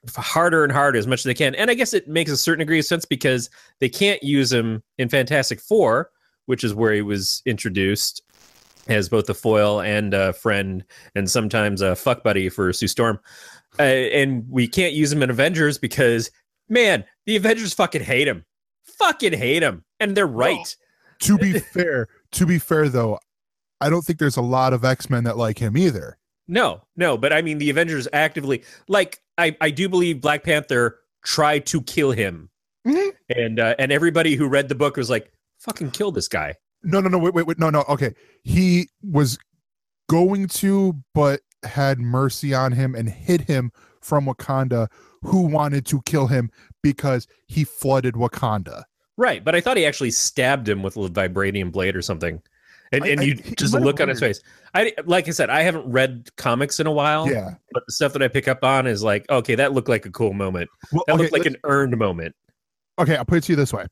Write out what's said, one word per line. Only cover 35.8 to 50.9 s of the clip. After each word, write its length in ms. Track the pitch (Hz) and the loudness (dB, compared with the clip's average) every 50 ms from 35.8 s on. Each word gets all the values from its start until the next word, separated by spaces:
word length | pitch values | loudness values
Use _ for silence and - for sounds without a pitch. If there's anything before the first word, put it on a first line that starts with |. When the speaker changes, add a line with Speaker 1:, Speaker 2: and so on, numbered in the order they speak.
| 170 131 | -8 -8
Speaker 1:
kill 200 | - - 208 202 | -4 -4 -4 -4
this 160 | 156 101 - | -4 -4 -6
guy." 280 | - - 87 76 73 - _ _ _ _ _ | -4 -4 -6 -6 -6 -10 _ _ _ _ _
Speaker 2:
No, 180 | - 180 175 196 | -4 0 0 2
no, 80 | 190 185 | 2 2
no, 100 | 180 180 | 2 2
wait, 160 | 165 180 175 | 2 2 2
wait, 120 | 170 170 | 0 -2
wait, 120 | 170 165 165 | -2 -2 0
no, 100 | 160 160 | 0 2
no, 140 | 151 151 139 - | 2 0 2 0
okay. 260 | 143 131 143 117 - _ _ _ _ _ _ | 0 0 -2 -4 -4 _ _ _ _ _ _
He 440 | - - 170 185 185 175 175 180 - _ _ | 0 2 4 4 4 4 2 2 -2 _ _
was 360 | - 202 156 143 147 123 113 - _ _ _ _ _ _ _ _ _ _ _ _ _ - | -10 -2 2 2 2 2 0 -6 _ _ _ _ _ _ _ _ _ _ _ _ _ 0
going 380 | 160 165 180 185 202 196 196 180 | 2 4 4 4 2 0 -2 -4
to, 460 | - - - 196 196 196 196 190 165 139 127 _ _ | -4 0 0 2 2 4 2 2 0 -2 -10 _ _
but 260 | 151 147 143 139 143 _ _ _ _ - | 2 2 2 2 0 _ _ _ _ -16
had 340 | 113 - 143 139 139 135 123 | -6 -2 0 2 2 2 0
mercy 560 | 123 120 123 127 139 131 - - - 143 135 | -2 0 0 2 0 0 -2 -4 -4 -2 0
on 180 | 131 131 131 | 0 0 0
him 220 | 123 123 135 131 127 | 0 0 0 -2 -2
and 140 | 113 117 113 | -4 -6 -6
hid 340 | - - - - 175 170 | -6 -6 -2 0 0 0
him 280 | 143 - 151 131 123 120 _ _ _ _ _ _ | 2 0 -2 -2 -2 -4 _ _ _ _ _ _
from 260 | - - 156 147 139 | -6 -2 0 0 0
Wakanda, 600 | 135 127 - - - 135 135 135 127 123 117 113 107 _ _ _ _ _ _ | -2 -6 -6 -6 -4 -2 -2 0 0 0 0 0 -2 _ _ _ _ _ _
who 200 | - - 190 190 | -2 0 2 2
wanted 420 | 180 156 147 151 147 147 143 139 - | 4 2 2 0 0 0 -2 -2 -2
to 140 | - - 139 - | -2 -4 -4 -2
kill 200 | - 151 147 135 120 | -2 0 0 2 2
him 220 | 135 127 120 107 _ _ _ _ - _ | 2 0 0 -4 _ _ _ _ -16 _
because 440 | - 147 139 - - 143 131 123 - _ _ _ _ | 0 0 0 0 -2 -2 -2 -2 -4 _ _ _ _
he 180 | _ - 156 147 | _ -2 -2 -2
flooded 500 | - - - - 135 135 135 123 127 113 | -2 -6 -6 0 2 2 2 2 -2 -2
Wakanda. 680 | 117 120 117 - - - 117 107 104 90 - - - - _ _ _ _ _ _ | -2 -2 -2 -2 -2 -2 -2 -2 -2 -4 -8 -14 -16 -18 _ _ _ _ _ _
Speaker 1:
Right, 280 | - 247 247 147 87 - | -2 0 0 0 -2 -2
but 100 | 156 165 | 0 0
I 60 | 175 | 0
thought 160 | 170 240 262 | 0 2 2
he 80 | 208 160 | 2 2
actually 280 | 147 139 - 139 120 | 0 0 0 -4 -2
stabbed 560 | 113 - - - - - 127 127 139 139 117 104 | -2 -2 -2 -2 -2 0 2 2 2 0 0 -2
him 140 | 104 98 | -2 -2
with 140 | 98 95 | -2 -6